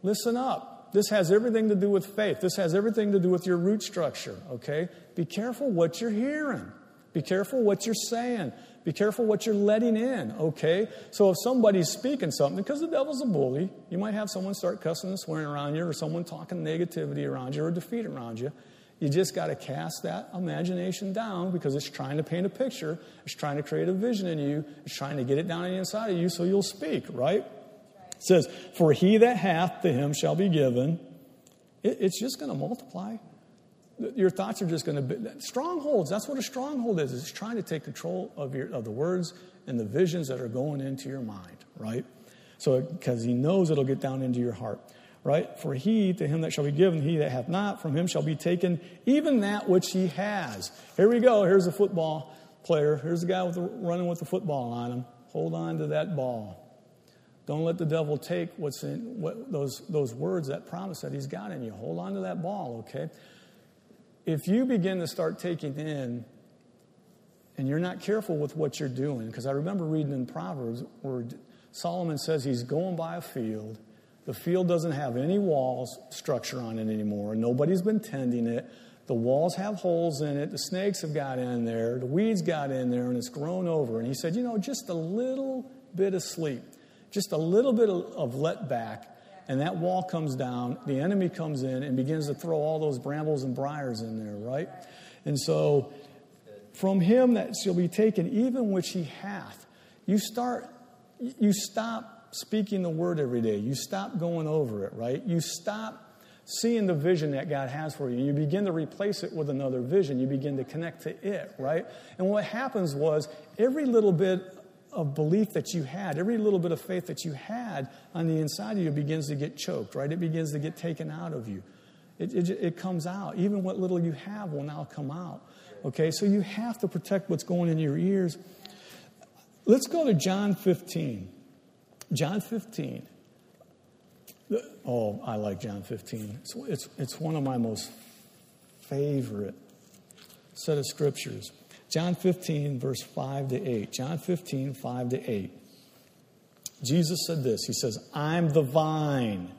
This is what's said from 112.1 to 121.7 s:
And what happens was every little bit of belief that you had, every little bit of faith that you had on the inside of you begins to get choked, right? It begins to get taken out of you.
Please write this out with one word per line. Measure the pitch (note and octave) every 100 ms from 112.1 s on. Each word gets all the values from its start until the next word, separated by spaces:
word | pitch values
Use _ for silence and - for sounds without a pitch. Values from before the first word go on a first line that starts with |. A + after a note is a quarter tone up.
| -
And | F#3
what | G#3
happens | F#3+ A3 C4 A#3 F3
was | C#3+ D#3 D3+ D3 - - -
every | A#3+ C#4+ C#4
little | A#3 G#3
bit | E3 F#3 F#3 - - - - -
of | B3+ D3
belief | C#3 D3+ G3 G#3+
that | E3 -
you | F3
had, | C3 E3+ F#3+ D3
every | F#3+ A#3
little | G#3 F#3+
bit | E3+
of | D#3+
faith | - F#3 E3+
that | D3
you | E3
had | C#3 - A3+ A#3+ C#3+ C3+ - - E3+
on | E3
the | D#3+
inside | D#3 - G#3 G#3+
of |
you | E3
begins | D3 D3 D#3 C#3+
to | C#3+
get | D3 -
choked, | - D3 A2
right? | C#3+ C#3+
It | E3+
begins | E3+ E3 D#3
to | D3
get | D#3 -
taken | E3+ D#3 D#3+
out | D#3 F3
of | C#3 A2+
you. | G2 G2